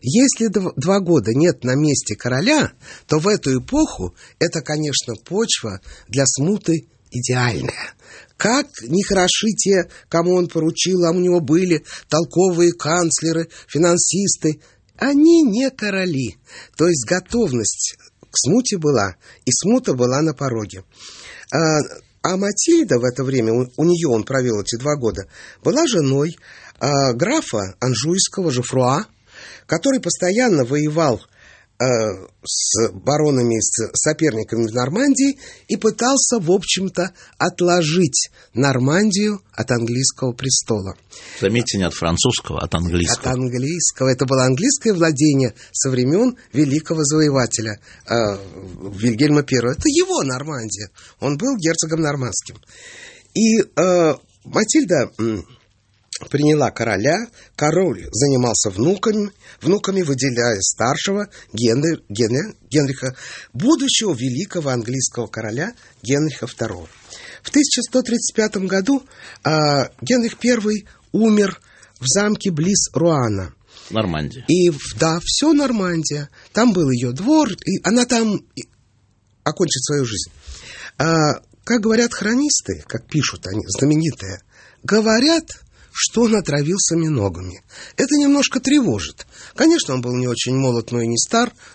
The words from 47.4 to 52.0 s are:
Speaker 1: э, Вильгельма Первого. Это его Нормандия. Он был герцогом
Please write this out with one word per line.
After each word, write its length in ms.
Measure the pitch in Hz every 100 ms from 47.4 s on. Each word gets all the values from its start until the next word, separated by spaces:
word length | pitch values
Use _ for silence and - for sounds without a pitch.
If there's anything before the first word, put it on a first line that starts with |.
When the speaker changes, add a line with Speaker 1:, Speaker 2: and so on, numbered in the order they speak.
| 117 - 110 107 - - -
Speaker 1:
э, 300 | 117 107 98 95 87 95 87 98
Вильгельма 480 | 98 117 110 147 147
Первого. 300 | 139 127 117
Это 160 | 135 311
его 340 | 285 370 349
Нормандия. 680 | 151 127 143 147 113 98 104 - - _
Он 180 | 127 147
был 200 | 247 262
герцогом 460 | 160 165 160 160